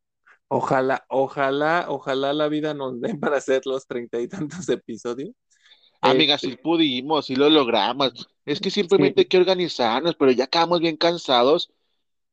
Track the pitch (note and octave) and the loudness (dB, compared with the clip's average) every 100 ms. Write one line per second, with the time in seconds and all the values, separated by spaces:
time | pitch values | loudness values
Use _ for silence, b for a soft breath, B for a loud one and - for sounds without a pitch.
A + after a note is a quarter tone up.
0 | _ _ _ b - C3+ - C3+ C3 B2+ | _ _ _ b -4 -4 0 0 0 -4
1 | - B2+ C3 D3 C3+ C#3 D3+ F3 E3 C#3 | -4 -4 -2 -2 -2 0 0 -2 -4 -8
2 | C#3+ C3+ C#3 D3+ D3+ D3+ D3+ D3 C3 B2 | -4 -4 -2 -2 -2 -2 -6 -6 -8 -6
3 | C3+ D#3+ D#3 C#3 - C3 C3+ C3 - B2 | -6 -4 -2 -2 0 -2 0 -8 -6 -10
4 | A#2 A#2 A#2 F#3+ D3 F3 D3 B2 - A#2+ | -8 -6 -6 -8 -10 -10 -4 -6 -6 -12
5 | A#2+ B2+ F3 - _ b b b b b | -8 -8 -10 -14 _ b b b b b
6 | - C3+ D3 C#3+ C3 A#2+ D3+ E3+ D#3 B2 | 2 4 4 2 -2 -6 -2 2 2 0
7 | C3+ D#3 C3+ C3 C#3+ D#3 B2 A2+ A2+ C3 | 0 -2 0 2 6 6 4 2 0 0
8 | C3 - - _ - F#3 G3 G#3 F3+ G3 | -2 -4 -20 _ -8 -4 -4 -2 2 4
9 | F#3+ G3 F3+ F#3 F3+ F#3 E3+ - A#2 A#2+ | 4 4 2 4 2 0 -2 -2 0 0
10 | E3+ D#3+ C3+ A#2+ B2+ E3+ E3 F3 E3 D3+ | -2 2 2 4 0 0 0 0 0 0
11 | E3+ E3+ - B2 B2 C3+ - _ _ _ | 0 0 0 2 4 2 -2 _ _ _
12 | _ _ _ | _ _ _